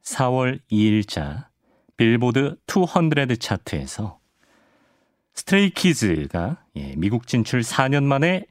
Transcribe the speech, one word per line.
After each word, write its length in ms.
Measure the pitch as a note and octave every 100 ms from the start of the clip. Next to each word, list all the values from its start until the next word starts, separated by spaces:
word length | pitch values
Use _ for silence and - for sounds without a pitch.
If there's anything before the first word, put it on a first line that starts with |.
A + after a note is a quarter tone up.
사월 580 | - - B2+ B2+ B2+ C#3 _
이일자 800 | G#2+ G#2+ G#2+ G#2 - C#2+ D2+ - _ _ _ _ -
빌보드 640 | A#2 A#2 B2 B2+ C#3+ - -
투헌드레드 720 | G3 F3+ F3+ D#3+ D3 C3+ A#2
차트에서 800 | - G2 - D2+ C2+ - G2+ - _ _ _ _ _ _ _ _ _ _ _ -
스트레이키즈가, 1300 | - G3 G3 - F#3 D#3 G2 D#2+ C#2+ F2+ F2+ E3+ _ -
예, 200 | C#2 C#2
미국 280 | G2 A#2 -
진출 380 | B2 A2 B2+
사 240 | A#2 - C3
년 160 | C#3+
만에 420 | C#3 C#3 E3 F#3 -